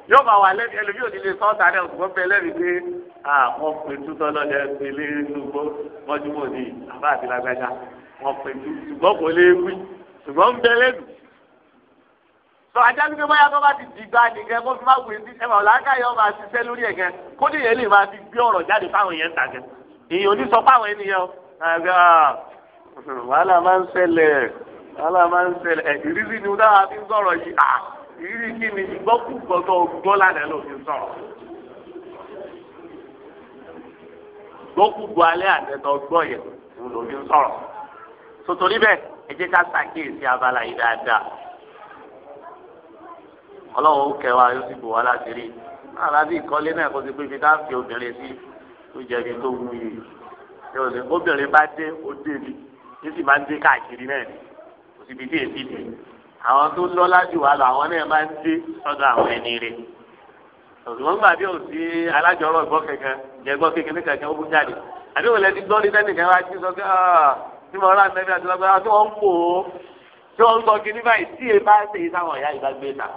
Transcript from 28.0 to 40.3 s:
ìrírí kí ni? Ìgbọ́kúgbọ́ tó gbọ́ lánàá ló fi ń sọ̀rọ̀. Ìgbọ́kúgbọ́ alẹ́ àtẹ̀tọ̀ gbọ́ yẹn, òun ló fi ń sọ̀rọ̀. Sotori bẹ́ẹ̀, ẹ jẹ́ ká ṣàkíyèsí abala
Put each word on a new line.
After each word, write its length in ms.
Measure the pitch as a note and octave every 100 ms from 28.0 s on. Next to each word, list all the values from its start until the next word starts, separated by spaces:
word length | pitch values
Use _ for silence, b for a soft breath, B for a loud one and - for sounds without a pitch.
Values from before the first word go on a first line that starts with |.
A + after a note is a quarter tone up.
| -
ìrírí 340 | - E3+ A3+ A3+
kí 160 | A#3 A3+
ni? 140 | G3 F#3+
Ìgbọ́kúgbọ́ 680 | F3+ G3 A#3 - - - F3+
tó 140 | F3 F#3 E3+
gbọ́ 240 | E3 G3
lánàá 320 | G3+ F#3+ E3+ D3+
ló 100 | D3+
fi 140 | C3+
ń 80 | C3+
sọ̀rọ̀. 300 | C3 C#3 - - - - - E4+ - - F4 F4 F4+ F4+ - - - - - - E4+ - - - - - - - - D#3+ - - - - - - - -
Ìgbọ́kúgbọ́ 600 | - - G#3 G#3 G#3+ E3
alẹ́ 240 | E3 E3+ F#3+
àtẹ̀tọ̀ 460 | E3+ - C#3 C#3+ C#3+
gbọ́ 220 | C#3 E3
yẹn, 200 | D3 A#2+ - - -
òun 180 | - B2
ló 100 | B2
fi 120 | A#2
ń 100 | C#3
sọ̀rọ̀. 280 | C#3+ D3+ B2 - - - - - - - - -
Sotori 360 | - F3+ F#3 A3
bẹ́ẹ̀, 200 | G#3+ F3+ - -
ẹ 80 | -
jẹ́ 160 | D3+ F3+
ká 100 | F3+
ṣàkíyèsí 600 | E3+ E3 D3 D#3+ D3 -
abala 360 | C3+